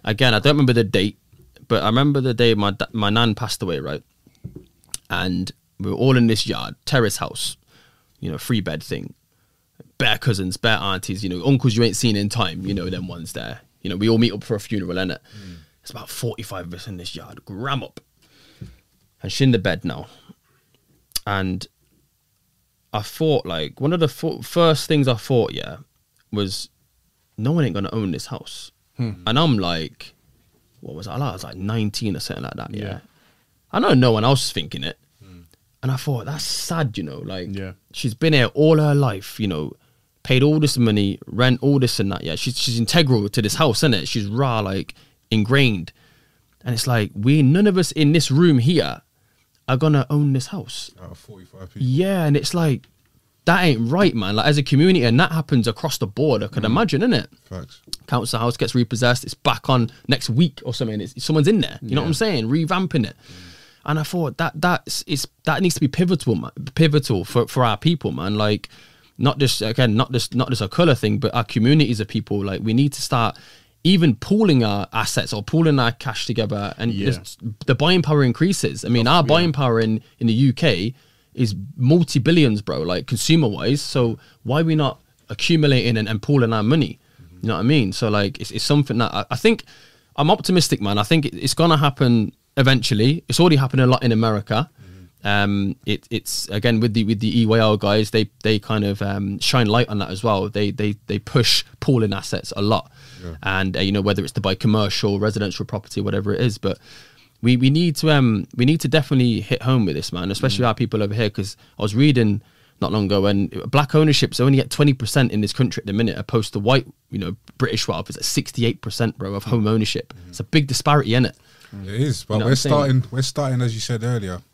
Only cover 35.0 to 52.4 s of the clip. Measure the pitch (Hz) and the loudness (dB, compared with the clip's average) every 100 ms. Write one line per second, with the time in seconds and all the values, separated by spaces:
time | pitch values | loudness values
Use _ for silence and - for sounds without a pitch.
35 | _ _ 98 87 85 _ _ _ 131 131 | _ _ -20 -20 _ _ _ _ -6 -4
36 | - 123 104 151 - - - 165 123 104 | -4 -6 -6 -8 -8 -8 -6 -4 -4 -4
37 | 78 67 95 92 92 98 95 92 _ - | -8 -10 -10 -10 -8 -8 -10 -14 _ -8
38 | 117 107 160 147 113 - 156 156 151 143 | -6 -2 2 4 2 4 6 6 4 2
39 | 135 98 - - 104 78 73 - _ _ | 0 -2 -12 -6 -4 -2 -6 -12 _ _
40 | _ _ - 127 143 156 147 - 117 104 | _ _ 0 2 4 2 0 2 2 2
41 | 98 - - 101 127 123 139 139 123 - | 0 -4 -8 0 0 2 2 2 0 -2
42 | 98 92 78 80 - 117 - 117 113 170 | -4 -4 -6 -6 -6 -4 -4 -2 2 2
43 | 147 120 101 - 107 - 156 - 151 104 | 4 2 0 2 2 2 0 2 2 0
44 | 71 120 101 113 135 113 98 98 - - | -2 -6 -4 -2 -2 -2 -2 -6 -8 -16
45 | _ _ _ 110 104 135 131 98 82 _ | _ _ _ 0 2 4 2 0 -8 _
46 | _ _ _ _ _ _ 123 113 131 120 | _ _ _ _ _ _ -6 -4 0 0
47 | 104 101 117 151 131 165 214 180 170 156 | 0 0 2 4 4 6 4 4 0 2
48 | 147 160 - 135 175 135 120 165 78 - | 4 4 2 4 6 6 4 2 0 -8
49 | _ _ _ _ _ _ - 127 156 143 | _ _ _ _ _ _ -4 0 4 2
50 | - 147 143 131 - 190 - - - _ | 2 0 2 0 -2 -10 -10 -14 -14 _
51 | 87 85 - 98 92 95 92 104 127 135 | -20 -20 -20 -20 -20 -18 -16 -4 0 0
52 | 190 190 151 143 | 0 0 2 0